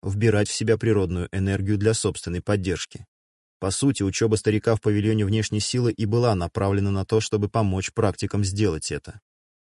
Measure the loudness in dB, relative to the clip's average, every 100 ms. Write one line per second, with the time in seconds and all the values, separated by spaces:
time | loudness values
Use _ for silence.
0 | -6 0 2 4 2 -2 0 2 2 2
1 | 2 -2 -4 -2 0 0 0 2 2 2
2 | -2 -4 -6 -6 -2 0 0 -4 -6 -14
3 | -20 _ _ _ _ _ -4 0 0 2
4 | -2 0 0 2 2 2 2 0 2 2
5 | 2 2 2 0 0 -2 -2 0 0 0
6 | 0 2 2 2 -2 -2 0 2 0 -2
7 | 0 0 2 -2 0 0 0 0 -4 0
8 | -2 0 -4 -2 -2 0 0 0 -6 -8
9 | -10 -18 _ _ _ _ _